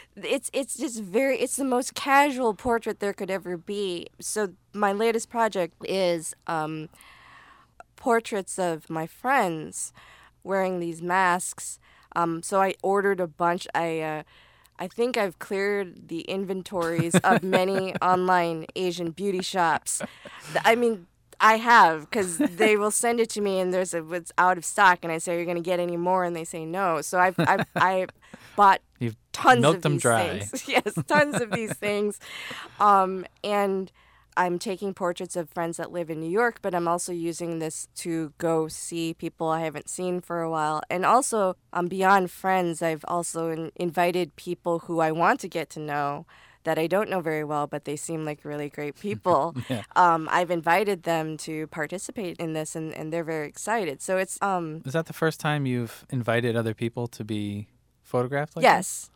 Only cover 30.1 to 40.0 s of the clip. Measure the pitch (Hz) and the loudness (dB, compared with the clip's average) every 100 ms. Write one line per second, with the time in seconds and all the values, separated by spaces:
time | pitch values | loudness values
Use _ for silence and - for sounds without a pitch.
30.1 | 113 - 101 101 - - - 208 175 - | 4 2 -4 -8 -10 -2 0 0 -4 0
31.1 | 302 294 240 220 233 214 - 208 208 208 | 2 2 0 -2 -4 -4 -4 -2 0 -2
32.1 | - - - - - - - 208 196 185 | -4 -12 -14 -12 -14 -10 2 6 6 4
33.1 | 190 170 _ 208 208 202 190 190 _ _ | -2 -8 _ -2 0 0 0 -4 _ _
34.1 | _ _ - 180 175 226 185 202 185 180 | _ _ 0 0 0 -4 -6 -6 -4 -4
35.1 | 180 180 180 156 180 170 165 160 175 160 | -4 -6 -6 -6 -4 -6 -6 -8 -6 -6
36.1 | 156 165 202 240 - 196 175 170 175 185 | -6 -2 0 0 0 -2 0 0 -2 -2
37.1 | 175 165 160 170 165 160 - - - 175 | -6 -6 -6 -6 -4 -6 -8 -12 -10 -6
38.1 | 160 156 - 170 160 156 - - 170 165 | -4 -4 -4 0 0 0 -6 -8 -6 -4
39.1 | 165 165 - 160 160 160 135 - - | -6 -8 -4 -2 0 -2 -6 -10 -6